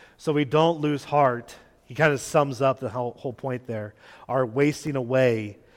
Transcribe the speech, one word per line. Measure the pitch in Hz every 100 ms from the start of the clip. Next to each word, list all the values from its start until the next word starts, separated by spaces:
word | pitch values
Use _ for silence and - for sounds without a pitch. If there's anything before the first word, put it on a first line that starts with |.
| - _
"So | -
we | 147
don't | 139 151 165 165
lose | 147 143
heart." | - 147 135 120 120 - - _
He | -
kind | 123 156
of | 135
sums | - 160 143 120
up | 135 127
the | 123
whole, | 123 123
whole | - 139
point | 120 135 123 127
there. | 110 107 - - - -
Our | 127
wasting | 127 120 147 143 156 139
away | 120 131 127 113 104 98 _